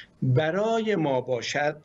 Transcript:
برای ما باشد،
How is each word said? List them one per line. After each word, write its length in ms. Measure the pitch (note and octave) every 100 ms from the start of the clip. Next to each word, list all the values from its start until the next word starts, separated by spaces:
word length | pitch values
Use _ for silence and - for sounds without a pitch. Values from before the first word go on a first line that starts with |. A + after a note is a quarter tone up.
| - _
برای 760 | C3 B2+ D#3 F3+ A3 A3+ G#3+ G3+
ما 260 | D3+ B2+
باشد، 560 | B2 B2 G#2+ C#3+ D3 D#3